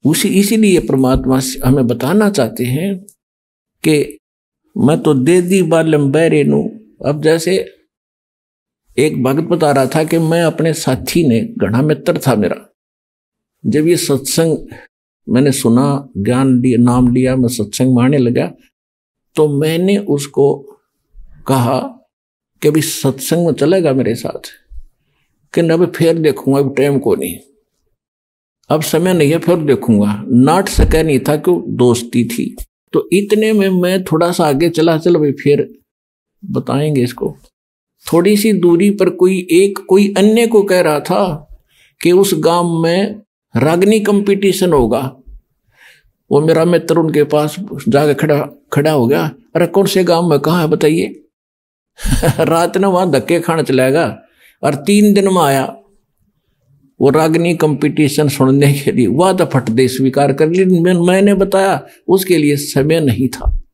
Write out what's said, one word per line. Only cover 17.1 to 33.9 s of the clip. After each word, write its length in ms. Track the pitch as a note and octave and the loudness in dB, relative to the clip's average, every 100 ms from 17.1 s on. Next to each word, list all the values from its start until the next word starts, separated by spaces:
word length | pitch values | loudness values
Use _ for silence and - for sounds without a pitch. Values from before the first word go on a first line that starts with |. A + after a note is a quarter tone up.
लिया, 220 | B2 B2+ C3 | 2 0 0
मैं 120 | A#2+ | -2
सत्संग 480 | - G#2 - C3 B2 | -2 -8 -2 0 2
में 80 | |
आने 140 | B2+ C#3+ | 2 2
लगा, 360 | A#2+ B2+ E3+ - _ _ _ _ _ _ _ - | 0 0 -4 -8 _ _ _ _ _ _ _ -2
तो 240 | D3+ C#3+ | 0 0
मैंने 380 | D#3 E3 F#3 G3+ | -2 0 0 0
उसको 600 | G#3 C#3+ C#3+ - C#3 - - - _ _ _ - - - - | 0 -4 -4 0 0 0 -8 -20 _ _ _ -20 -20 -18 -4
कहा 320 | C3+ A#2+ C3 C4+ A#3+ _ _ _ _ _ _ | -2 0 -2 -4 -14 _ _ _ _ _ _
कि 60 | D3 | 0
"अभी 140 | D#3 | 0
सत्संग 640 | - - C#3 C3 - E3 E3+ | -2 -4 -4 -4 -4 -2 0
में 80 | |
चलेगा 400 | C3+ C#3+ F#3+ D#3+ | 0 0 2 0
मेरे 220 | C3+ B2 - | 0 -2 -4
साथ?" 600 | - - - - _ - - _ _ _ _ _ _ | -8 -12 -16 -20 _ -20 -20 _ _ _ _ _ _
कि 80 | - | -2
"ना, 120 | E3 | 0
अभी 120 | E3 F3+ | 0 0
फिर 320 | - E3 E3 | 0 0 2
देखूंगा, 420 | D#3 C3 - C#3 | 0 -2 -2 0
अभी 160 | C#3 B2 | 0 0
टाइम 240 | C#3+ C#3 | 0 0
को 160 | A#2 F2 | 0 -2
नहीं, 220 | C#2 - _ _ _ _ _ _ _ _ _ _ _ _ _ | -4 -10 _ _ _ _ _ _ _ _ _ _ _ _ _
अब 120 | D#3 | -4
समय 320 | D3+ D#3+ F3+ | -2 -2 0
नहीं 180 | F3+ C#3+ | 2 2
है, 60 | E3 | 0
फिर 200 | - E3+ | 0 -2
देखूंगा।" 680 | D3 B2+ - G#2 G#2 G#2 - | 0 -2 2 0 0 -4 0
नाट 420 | B2 C3+ F3 G3 | 2 4 2 0
सके 340 | - - D#3 | 0 2 2
नहीं 160 | D#3+ C3+ | 2 0
था, 160 | - D3+ | 0 -2
क्यों, 380 | F#3 F3 - A2+ | 0 -2 -4 0
दोस्ती 500 | B2 A#2 - B2 A#2 | 2 2 -2 -4 -4
थी। 300 | - - - - _ _ | -4 -8 -10 -18 _ _
तो 160 | - - | -4 0
इतने 400 | F3+ G3+ G#3+ G#3+ | -2 0 0 2
में 160 | G#3+ G3 | 0 0
मैं 340 | F#3 F3+ | 0 0